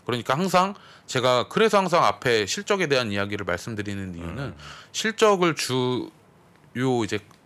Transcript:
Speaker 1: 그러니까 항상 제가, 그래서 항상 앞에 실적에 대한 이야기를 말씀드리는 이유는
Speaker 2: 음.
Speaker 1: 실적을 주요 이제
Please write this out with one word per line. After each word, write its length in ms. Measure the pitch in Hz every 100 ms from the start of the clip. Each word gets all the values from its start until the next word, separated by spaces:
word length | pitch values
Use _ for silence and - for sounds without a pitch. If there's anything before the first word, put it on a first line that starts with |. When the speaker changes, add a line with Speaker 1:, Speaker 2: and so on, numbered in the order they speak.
| -
Speaker 1:
그러니까 320 | 120 104 135
항상 360 | 190 180 190 202 - - -
제가, 420 | 127 127 123 -
그래서 300 | 190 220 208
항상 260 | 185 170
앞에 420 | 113 - 127 110 98
실적에 420 | 208 202 202 160
대한 220 | 131 113
이야기를 340 | 101 101 101 90
말씀드리는 680 | 87 120 104 101 98 95 85
이유는 220 | 82 95
Speaker 2:
음. 120 | 135 76 - - -
Speaker 1:
실적을 640 | - 220 220 220 190 170 147
주요 1500 | - 127 127 120 60 _ _ _ _ _ _ 117 131 123 104
이제 140 | 104 - -